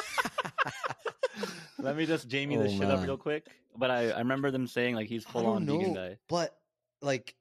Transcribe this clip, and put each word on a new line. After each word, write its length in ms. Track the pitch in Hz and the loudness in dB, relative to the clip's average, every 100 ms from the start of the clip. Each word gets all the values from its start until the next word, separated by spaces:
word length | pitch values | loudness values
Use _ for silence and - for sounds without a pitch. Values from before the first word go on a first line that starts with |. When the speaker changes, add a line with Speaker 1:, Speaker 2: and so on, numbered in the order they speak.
| - - - - 175 - - 784 - - - - 523 - - 175 160 - | -2 -2 -2 -4 -6 -4 -4 -4 -6 -6 -8 -4 -4 -4 -8 -8 -14 -6
Speaker 1:
Let 180 | 135 151 | -2 0
me 100 | 160 | 0
just 220 | 160 127 | 0 0
Jamie 280 | 135 143 117 | -2 0 2
this 160 | 104 | 2
Speaker 2:
Oh, 60 | 98 | 2
Speaker 1:
shit 120 | 98 | 2
up 100 | 95 | 2
Speaker 2:
man. 80 | 92 | 2
Speaker 1:
real 80 | 135 | -2
quick. 300 | 151 151 - - _ 113 | -2 -4 -6 -20 _ -2
But 140 | 127 | 2
I, 200 | 123 117 | 4 2
I 80 | - | 2
remember 300 | 120 135 139 | 0 2 2
them 160 | 131 123 | 0 0
saying, 280 | 123 123 | 2 2
like, 140 | 117 107 | 2 -2
he's 180 | 117 - | -4 -4
Speaker 2:
I 40 | |
Speaker 1:
full 160 | 120 117 | 0 2
on 200 | 208 151 | 2 2
Speaker 2:
don't 120 | 151 | 2
Speaker 1:
vegan 160 | 190 | 2
Speaker 2:
know, 140 | - 90 | 0 -4
Speaker 1:
guy. 80 | 98 - | -10 -4
Speaker 2:
but, 280 | 170 160 - _ _ _ _ | -2 -2 -6 _ _ _ _
like, 320 | 143 135 - - | 0 0 -2 -12